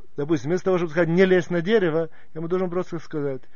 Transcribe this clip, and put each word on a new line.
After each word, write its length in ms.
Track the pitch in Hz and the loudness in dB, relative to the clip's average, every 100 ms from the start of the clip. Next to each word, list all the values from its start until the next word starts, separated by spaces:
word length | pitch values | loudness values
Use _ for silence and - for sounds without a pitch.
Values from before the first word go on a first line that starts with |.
| - - | -10 -6
допустим, 320 | 143 156 131 | -2 0 0
вместо 160 | 180 190 | 0 2
того, 120 | 185 | 0
чтобы 160 | 170 | 0
сказать 160 | 156 165 | 0 2
"не 160 | 175 190 | 6 6
лезь 260 | 185 - | 4 2
на 100 | 175 | -2
дерево", 480 | 165 226 180 156 160 - - | 2 2 2 0 -2 -6 -10
я 60 | 160 | -8
ему 80 | 165 | -2
должен 240 | 185 185 | -2 0
просто 260 | 175 180 165 | -2 -4 -6
сказать, 440 | - 156 143 131 - | -6 -4 -4 -4 -8